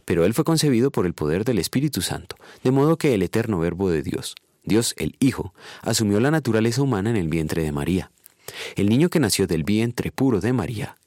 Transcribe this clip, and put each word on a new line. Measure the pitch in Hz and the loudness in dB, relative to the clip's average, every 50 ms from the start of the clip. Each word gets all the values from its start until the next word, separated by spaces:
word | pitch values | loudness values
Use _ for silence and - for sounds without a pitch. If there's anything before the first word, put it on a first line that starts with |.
| - | -6
pero | - 92 85 82 | -2 2 2 2
él | 190 113 | 2 2
fue | 165 147 | 2 0
concebido | 165 165 151 156 147 123 110 131 139 | 2 2 2 2 2 4 4 2 2
por | - 117 92 | 2 0 0
el | 87 - | 0 -2
poder | - 78 73 80 95 113 | -2 -2 -2 0 0 0
del | 131 117 87 | 0 0 -2
Espíritu | 80 - - 131 147 151 - 95 | -2 -2 -2 -2 -2 -2 -2 -4
Santo, | 87 - - 76 - - - - - - - - - | -4 -4 -6 -8 -10 -14 -16 -18 -18 -20 -16 -2 0
de | 127 | 2
modo | 135 139 143 156 165 | 4 4 4 4 2
que | - - 147 117 | 2 2 2 2
el | 98 | 2
eterno | 87 - - 110 113 110 104 82 | 0 0 0 -2 0 0 0 0
Verbo | 82 85 82 90 98 92 | 0 -2 -2 -2 0 0
de | 82 76 | 0 0
Dios, | - - - - - - - - - _ _ _ _ | -2 -4 -6 -6 -8 -10 -14 -16 -20 _ _ _ _
Dios | - 95 113 120 - - | 0 2 2 2 0 -4
el | - 82 73 - _ | -4 -6 -6 -2 _
Hijo, | 135 123 - - - - - - - - - - | 0 0 0 -2 -6 -10 -12 -18 -20 -20 -20 -8
asumió | - - 117 - 113 101 101 104 | -4 -2 0 0 2 2 2 2
la | 123 143 | 4 2
naturaleza | 160 156 131 120 110 110 110 117 117 135 | 2 0 0 0 0 2 2 2 0 0
humana | 143 135 117 95 98 117 | 0 0 0 0 0 0
en | 120 | 0
el | 101 85 | 0 0
vientre | 78 80 82 78 76 - 85 80 | 0 0 -2 -2 -2 -2 -2 -2
de | 76 73 | -2 -2
María. | 71 73 82 92 92 - - _ _ _ - _ _ _ - - - - - - | -2 -2 0 0 -2 -2 -6 _ _ _ -20 _ _ _ -16 -14 -12 -12 -8 -4
El | - 98 101 | -2 0 2
niño | 113 135 175 175 | 4 4 2 2
que | - 170 | 2 2
nació | 127 92 - - 95 | 2 2 2 0 0
del | 82 85 80 71 | 0 0 0 0
vientre | 101 104 107 113 120 - - - 87 | 0 0 2 0 0 -2 -4 -6 -4
puro | - - 131 135 113 90 | -2 0 0 0 2 0
de | 95 117 | 0 0
María | 131 117 85 - 113 104 143 - - _ _ | 0 0 -2 -4 -6 -8 -10 -10 -12 _ _